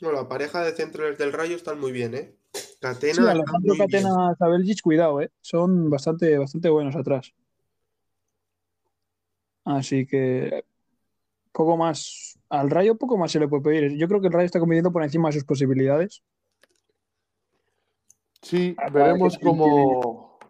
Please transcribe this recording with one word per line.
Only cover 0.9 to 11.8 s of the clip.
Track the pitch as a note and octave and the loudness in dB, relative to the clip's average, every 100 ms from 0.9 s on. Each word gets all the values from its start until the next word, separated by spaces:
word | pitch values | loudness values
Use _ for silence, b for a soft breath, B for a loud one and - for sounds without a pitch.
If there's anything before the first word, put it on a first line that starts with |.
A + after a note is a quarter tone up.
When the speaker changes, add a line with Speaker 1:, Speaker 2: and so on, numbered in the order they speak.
| D3+ D3+ D3 | -6 -6 -4
Speaker 1:
del | C#3+ | -4
Rayo | C#3+ E3 E3+ | -4 -6 -6
están | E3 D3+ | -10 -8
muy | C3+ | -6
bien, | B2 A#2 | -6 -6
¿eh? | B2 D#3 _ _ | -8 -12 _ _
Speaker 2:
Sí, | - - _ | -16 -16 _
Speaker 1:
Catena | C3 B2 D3 | -8 -4 -2
está | E3+ A#3 | 2 4
Speaker 2:
Alejandro | E3 D3 - F#3+ | 2 0 -2 0
Speaker 1:
muy | G3 | 0
bien. | G3+ | 2
Speaker 2:
Catena, | G3 F#3+ F#3 F3+ E3+ | 0 0 0 0 0
Savic, | E3+ F3 F#3+ G#3 | 2 2 0 0
cuidado, | - D#3 E3 C#3+ | 2 2 2 0
¿eh? | D#3+ _ | -6 _
Son | - E3+ F3 F#3 D#3+ | -6 -2 2 2 2
bastante, | C#3+ D3+ D#3+ E3 D3 | 0 -2 0 2 2
bastante | C#3 D#3+ E3+ | 0 -2 0
buenos | D3+ C#3+ D3+ | 2 0 -4
atrás. | E3+ C3+ - _ _ _ _ _ _ _ _ _ _ _ _ _ _ _ _ _ _ _ _ _ _ _ | -4 -4 -6 _ _ _ _ _ _ _ _ _ _ _ _ _ _ _ _ _ _ _ _ _ _ _
Así | - C#3 C3 C#3 C3 | -4 -4 -2 -2 0
que | C#3 C3 B2+ - - - _ _ _ _ _ _ _ _ | -2 0 -2 -4 -8 -10 _ _ _ _ _ _ _ _
poco | - D#3+ | -2 0
más. | E3+ | 2